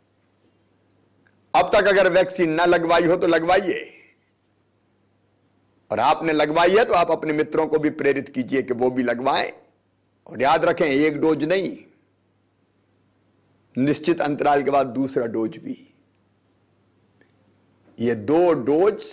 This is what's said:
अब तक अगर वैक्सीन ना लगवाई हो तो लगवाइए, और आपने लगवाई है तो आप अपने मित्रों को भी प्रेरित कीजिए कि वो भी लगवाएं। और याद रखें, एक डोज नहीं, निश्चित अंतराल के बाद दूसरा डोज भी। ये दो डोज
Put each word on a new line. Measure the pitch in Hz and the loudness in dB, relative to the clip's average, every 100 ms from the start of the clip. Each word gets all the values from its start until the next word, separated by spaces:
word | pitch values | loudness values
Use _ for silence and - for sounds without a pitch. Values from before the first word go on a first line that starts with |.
| _ _ _ _ _ _ _ _ _ _ _ _ _ _ _ | _ _ _ _ _ _ _ _ _ _ _ _ _ _ _
अब | 165 185 | 0 2
तक | 214 196 | 2 4
अगर | 196 185 | 4 4
वैक्सीन | 175 185 - 165 | 4 0 0 0
ना | 156 175 | 2 2
लगवाई | 175 165 170 165 | 2 2 2 2
हो | 175 | 0
तो | 175 | 2
लगवाइए, | 165 165 190 190 90 - - _ _ _ _ _ _ _ _ _ _ _ _ _ _ _ _ _ _ - | 0 2 0 0 -6 -8 -20 _ _ _ _ _ _ _ _ _ _ _ _ _ _ _ _ _ _ -8
और | 107 | -2
आपने | 131 160 165 | 0 0 0
लगवाई | 151 151 160 175 202 | 0 0 2 4 4
है | 240 | 2
तो | 190 | 2
आप | 170 | 0
अपने | 156 156 | -2 -2
मित्रों | 151 151 156 160 | -2 -2 -2 0
को | 156 | 0
भी | 151 | -2
प्रेरित | - 135 139 - | -2 -2 -2 -4
कीजिए | 127 117 131 | -8 -4 -4
कि | 120 | -4
वो | 117 127 | -2 -2
भी | 127 | 0
लगवाएं। | 120 120 131 170 - - _ _ _ _ _ _ - | -2 -2 -2 -2 -4 -10 _ _ _ _ _ _ -14
और | 107 | -2
याद | 131 165 170 | 2 2 2
रखें, | 165 165 | 0 0
एक | 135 156 143 | 2 0 0
डोज | 160 156 156 | 0 0 0
नहीं, | 190 175 - - _ _ _ _ _ _ _ _ _ _ _ _ _ _ _ _ _ _ - | -2 -4 -10 -18 _ _ _ _ _ _ _ _ _ _ _ _ _ _ _ _ _ _ -4
निश्चित | 139 147 - 165 | -2 -2 -2 -2
अंतराल | 147 143 147 143 | -2 -2 0 0
के | 135 | 2
बाद | 139 135 | 0 -2
दूसरा | 120 135 135 117 | -4 -4 -4 -4
डोज | 110 110 - | -4 -6 -8
भी। | - - _ _ _ _ _ _ _ _ _ _ _ _ _ _ _ _ _ _ _ _ _ - | -14 -16 _ _ _ _ _ _ _ _ _ _ _ _ _ _ _ _ _ _ _ _ _ -6
ये | 120 113 | -4 -2
दो | 101 160 175 151 | 0 2 4 2
डोज | 120 151 202 202 - | 0 2 2 0 -10